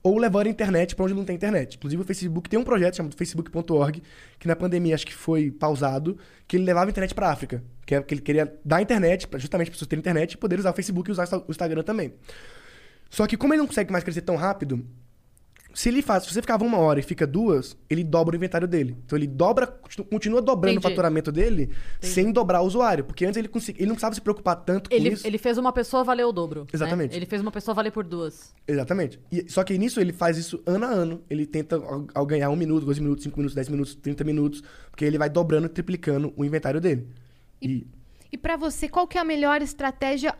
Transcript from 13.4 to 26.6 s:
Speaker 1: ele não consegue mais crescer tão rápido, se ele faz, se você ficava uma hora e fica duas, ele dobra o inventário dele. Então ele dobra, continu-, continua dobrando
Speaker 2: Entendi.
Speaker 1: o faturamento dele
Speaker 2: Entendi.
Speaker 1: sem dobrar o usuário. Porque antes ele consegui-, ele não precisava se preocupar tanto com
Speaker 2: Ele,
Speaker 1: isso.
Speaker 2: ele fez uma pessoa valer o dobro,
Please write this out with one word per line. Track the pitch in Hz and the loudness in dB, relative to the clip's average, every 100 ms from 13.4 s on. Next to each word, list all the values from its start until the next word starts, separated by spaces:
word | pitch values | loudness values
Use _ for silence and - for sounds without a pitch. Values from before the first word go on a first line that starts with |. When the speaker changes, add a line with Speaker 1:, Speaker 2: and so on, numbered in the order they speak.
| 277 | 4
Speaker 1:
ele | 311 | 4
não | 294 | 2
consegue | - 190 | 0 0
mais | 180 | -2
crescer | 180 165 | -2 -6
tão | 170 165 | -2 0
rápido, | 185 196 143 123 123 - - _ _ _ _ - - | 0 -2 -4 -4 -6 -16 -20 _ _ _ _ -20 -18
se | - 233 | -2 2
ele | 254 | 2
faz, | 277 190 | 4 2
se | - | 2
você | 190 | -4
ficava | 226 226 | 0 2
uma | 233 214 | 4 4
hora | 160 143 | 4 4
e | |
fica | 135 175 147 | 0 0 0
duas, | 160 226 147 123 - - | 2 2 2 0 -12 -4
ele | 156 | -2
dobra | 165 165 165 | 2 2 2
o | 165 | 0
inventário | 185 170 180 | -2 -2 0
dele. | 170 131 120 | 0 0 -4
Então | - 151 | -4 -2
ele | 143 | -2
dobra, | 131 180 240 247 | 2 4 4 0
continu-, | - - - - | -4 -18 -12 -4
continua | 214 208 233 | -4 2 2
dobrando | 240 240 208 226 | 4 2 4 4
Speaker 2:
Entendi. | 185 | 2
Speaker 1:
o | |
faturamento | 185 170 156 156 | 2 2 2 0
dele | 151 226 196 127 - - - | 2 4 4 2 0 0 -2
Speaker 2:
Entendi. | - | 0
Speaker 1:
sem | 190 208 | 2 2
dobrar | 220 196 180 | 2 4 4
o | |
usuário. | 185 208 240 170 | 2 2 2 2
Porque | 127 - 185 | -2 -2 -2
antes | 208 | 0
ele | 214 | -2
consegui-, | 233 - - | -6 -6 -2
ele | 190 | -2
não | |
precisava | 220 220 | 0 -2
se | 214 | -4
preocupar | - 208 180 170 | -2 -2 0 -2
tanto | - 190 196 | 0 -2 2
com | 247 | 4
Speaker 2:
Ele, | 160 | 4
Speaker 1:
isso. | 202 214 | 0 -2
Speaker 2:
ele | 214 | -2
fez | 247 233 | 0 2
uma | 247 | 2
pessoa | 247 240 254 | 0 0 0
valer | 254 247 | 2 2
o | 240 | 2
dobro, | 185 165 151 | 0 -4 -6